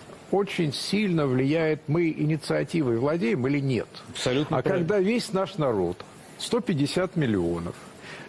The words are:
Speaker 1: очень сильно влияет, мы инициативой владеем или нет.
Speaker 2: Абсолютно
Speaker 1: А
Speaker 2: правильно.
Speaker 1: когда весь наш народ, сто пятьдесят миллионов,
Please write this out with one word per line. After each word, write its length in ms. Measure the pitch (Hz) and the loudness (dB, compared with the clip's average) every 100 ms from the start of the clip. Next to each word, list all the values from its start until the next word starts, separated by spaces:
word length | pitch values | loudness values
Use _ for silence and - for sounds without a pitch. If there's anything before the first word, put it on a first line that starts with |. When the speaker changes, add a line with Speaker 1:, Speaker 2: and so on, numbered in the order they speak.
| - - - | -14 -16 -2
Speaker 1:
очень 400 | 190 196 - 156 | 0 0 0 -2
сильно 540 | - - 202 208 165 143 | -2 -2 0 2 2 2
влияет, 540 | 127 135 165 156 151 - | 2 2 2 2 0 0
мы 200 | 165 165 | 2 2
инициативой 880 | - 151 156 - 156 147 170 131 113 | 2 0 0 0 -2 0 0 2 2
владеем 480 | 143 170 226 170 127 | 2 2 0 0 2
или 120 | 143 | 0
нет. 280 | 139 113 - - - | 2 0 -2 -10 -14
Speaker 2:
Абсолютно 460 | - 131 131 147 160 | -4 0 0 2 0
Speaker 1:
А 40 | |
Speaker 2:
правильно. 260 | - 185 165 | 2 0 2
Speaker 1:
когда 120 | 208 | 2
весь 340 | 185 233 - | 2 0 0
наш 240 | 190 190 - | -2 -2 0
народ, 400 | 139 104 87 90 - - - - | 0 2 0 -2 -12 -20 -18 -10
сто 240 | - 233 | -2 0
пятьдесят 540 | 220 147 143 180 185 170 | 2 2 2 0 0 0
миллионов, 580 | 131 98 85 85 85 - - - - - | 2 2 2 0 -4 -10 -16 -18 -16 -16